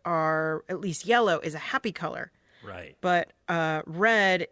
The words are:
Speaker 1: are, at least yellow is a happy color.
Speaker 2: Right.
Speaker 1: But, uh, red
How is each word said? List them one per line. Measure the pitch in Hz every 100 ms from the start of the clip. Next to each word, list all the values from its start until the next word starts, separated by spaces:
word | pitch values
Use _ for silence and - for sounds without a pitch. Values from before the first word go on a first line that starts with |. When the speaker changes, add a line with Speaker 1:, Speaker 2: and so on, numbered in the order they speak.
| 175
Speaker 1:
are, | 165 160 160 160 156 -
at | 180
least | 190 156
yellow | 185 240 214 160
is | 160
a | 151
happy | - 269 220
color. | - 170 - - _ _ _
Speaker 2:
Right. | - 90 - -
Speaker 1:
But, | 180 175 - _ -
uh, | 170 160 156
red | - 165 220 226 196 185 -